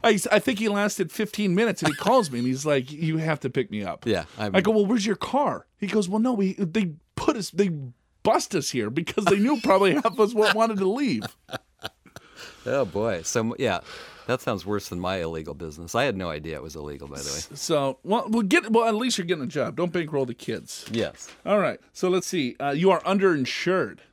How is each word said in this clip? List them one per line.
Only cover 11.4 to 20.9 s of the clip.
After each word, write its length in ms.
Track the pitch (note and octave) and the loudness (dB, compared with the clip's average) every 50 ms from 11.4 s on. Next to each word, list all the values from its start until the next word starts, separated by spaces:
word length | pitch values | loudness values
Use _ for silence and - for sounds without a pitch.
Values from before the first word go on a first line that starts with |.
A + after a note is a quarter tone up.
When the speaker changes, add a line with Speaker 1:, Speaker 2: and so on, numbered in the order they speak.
| _ - - - _ _ _ _ - - _ _ _ - _ - - - - - - - - - - | _ -12 -12 -12 _ _ _ _ -14 -14 _ _ _ -20 _ -20 -20 -20 -20 -20 -20 -20 -20 -10 -4
Speaker 2:
Oh, 200 | - B2 C#3 C3 | -2 0 0 0
boy. 380 | F#3+ - G2+ G#2+ A#2 G2+ E2+ | 0 -2 -2 -2 0 -2 -2
So, 320 | E2 - - A#2+ A2 A2+ A2+ - | -4 -2 -2 0 0 -2 -2 -2
yeah, 220 | C3 A2+ F#2 E2 - - - - - - - - - | 0 0 0 -2 -4 -10 -18 -16 -18 -18 -20 -14 -4
that 140 | - B2 C3 | -4 -4 -2
sounds 240 | - - A2+ F#2+ E2 | -2 -4 -4 -4 -4
worse 240 | F#2+ G#2 G2+ - - | -4 -4 -4 -4 -6
than 120 | - F2+ | -8 -6
my 160 | F2+ F2+ F#2+ F#2+ | -4 -2 -2 -2
illegal 340 | E2+ E2 E2 D#2+ D#2+ D2 D2 | -4 -4 -4 -6 -8 -8 -10
business. 400 | C#2 E2+ D#2+ D2 D#2+ E2+ F2 - | -10 -10 -12 -12 -12 -14 -4 -2
I 100 | A#2+ C3 | 0 0
had 120 | C#3+ A2 | 0 -2
no 140 | F#2+ F#2 E2+ | -2 -4 -6
idea 260 | D#2 D2+ D2+ E2 D#2 | -6 -8 -8 -8 -8
it 60 | C#2+ | -8
was 140 | C2 D#2 D2 | -10 -12 -12
illegal, 320 | D#2+ D2 D2 C#2+ C#2 C#2+ C#2+ | -12 -12 -12 -12 -12 -14 -14
by 100 | C#2+ C#2 | -12 -10
the 60 | C#2 C#2+ | -8 -8
way. 60 | C#2 D2+ | -8 -8
Speaker 1:
S-, 100 | D#2 - D3 C#3+ | -10 -12 -12 -10
so, 380 | - - E3 D3 C#3 C3+ C3+ _ _ | -4 0 0 0 0 0 -4 _ _
well, 200 | E3 G3+ A#3 - G#3+ | -2 0 0 0 0
we'll 140 | A3 A#3 | 0 0
get, 280 | G#3+ F#3 A3 F4 F4 - | 2 4 2 2 2 4
well, 160 | A3 A3+ A#3 | 2 4 4
at 80 | A3+ G#3+ | 4 2
least 240 | G#3 B3 B3+ A#3 - | 0 0 0 -2 -2
you're 80 | F3+ | 0
getting 180 | E3+ F3+ D#3 C3 | -2 -2 -2 -2
a 40 | A#2 | -6
job. 280 | - D3+ B2+ - B2+ | -2 -2 -2 -2 -2
Don't 160 | C3 F3 F3 | -2 -2 0
bankroll 340 | D#3+ F3+ E3 D3+ D#3 C#3 C3+ | 0 -2 -2 0 0 -2 0
the 80 | A#2+ A#2 | -2 -4
kids. 520 | _ - - A#2 F#2 - - - - - - | _ -8 -8 -8 -8 -8 -12 -14 -14 -10 -4